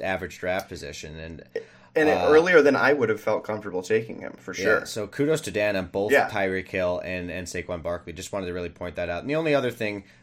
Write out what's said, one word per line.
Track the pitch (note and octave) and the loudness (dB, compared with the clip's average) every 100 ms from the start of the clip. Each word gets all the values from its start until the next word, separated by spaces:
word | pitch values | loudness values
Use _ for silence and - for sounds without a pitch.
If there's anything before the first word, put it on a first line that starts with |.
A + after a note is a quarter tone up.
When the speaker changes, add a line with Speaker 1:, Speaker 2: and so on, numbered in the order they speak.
Speaker 1:
average | F#2+ F#2 F2 - | -4 -4 -4 -6
draft | F#2 F#2 - | -2 -2 -4
position, | E2+ C#2+ D2 D#2 D#2+ | -10 -12 -12 -12 -12
and | D#2+ D#2+ - - - - - D#3+ | -12 -14 -10 -10 -10 -16 -6 2
Speaker 2:
And | D3+ | 4
Speaker 1:
uh, | F2+ G#2 | 4 6
Speaker 2:
earlier | D3+ F3 D#3+ | 6 8 8
than | C#3+ B2+ | 8 6
I | B2 | 4
would | D3 A2+ | 4 2
have | G#2 | 0
felt | - G#2+ | 0 -2
comfortable | - G#2+ G2+ F2+ | -2 -6 -6 -6
taking | - A2 A#2+ - | 0 0 0 -10
him, | - - | -12 -12
for | - | -12
Speaker 1:
yeah, | F2+ | -2
Speaker 2:
sure. | G2 G#2+ - | 2 2 0
Speaker 1:
so | A2+ G#2 | -6 -6
kudos | - C#3+ D#3 | -2 0 0
to | G#2+ | -2
Dan | G2 G#2 G2 | 0 0 0
on | F2+ | -2
both | G2 G#2 | -2 2
Speaker 2:
Yeah. | C#3 G2+ | 4 2
Speaker 1:
Tyreek | G#2+ G2 F#2+ F#2 | 0 -2 -2 -4
Hill | G2 F2+ F2+ | -2 -2 -2
and, | E2 F#2 F2 | -4 -6 -6
and | F2 F2 | -8 -8
Saquon | F2+ E2+ F2 | -8 -8 -8
Barkley. | D#2+ F2 - | -6 -8 -8
Just | E2 F#2+ | -14 -8
wanted | G2+ F2+ | -6 -6
to | |
really | F2 F2 | -6 -8
point | - F2+ F2 | -8 -10 -6
that | F2 | -6
out. | F2 | -6
And | B2+ | -4
the | D#3 | -2
only | D#3+ | 0
other | C#3+ B2 | 0 0
thing, | A2+ A2 G2+ - - | -4 -6 -6 -12 -20